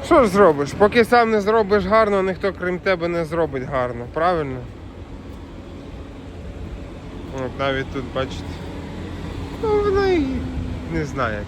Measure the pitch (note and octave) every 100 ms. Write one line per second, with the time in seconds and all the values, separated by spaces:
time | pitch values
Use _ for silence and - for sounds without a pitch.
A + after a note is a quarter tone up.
0 | - E4 A3+ F#3+ F#3+ C#3+ C#3+ - G3+ A#3
1 | A3 A#3+ A3+ A3 G3 A3+ G3 G#3 F#3 A3
2 | G#3+ G3+ F#3+ F3+ G3 - F3+ F3+ G3 F3+
3 | E3+ F3 D#3 E3 D#3 C3+ B2+ C3+ B2 A#2+
4 | A#2+ D#3+ E3+ E3+ C#3 B2+ B2 - - -
5 | - - - - - - - - - -
6 | - - - F2+ F#2 - - - - -
7 | - - - C3 B2+ B2 C3+ C3+ C3 C#3
8 | A#2+ C3+ B2+ - - - - - - -
9 | - - - - - - A4 G#4 G#4 G4
10 | G4 F4 C4+ B3+ - - - - - E3
11 | C#3+ C3 A#2 G#2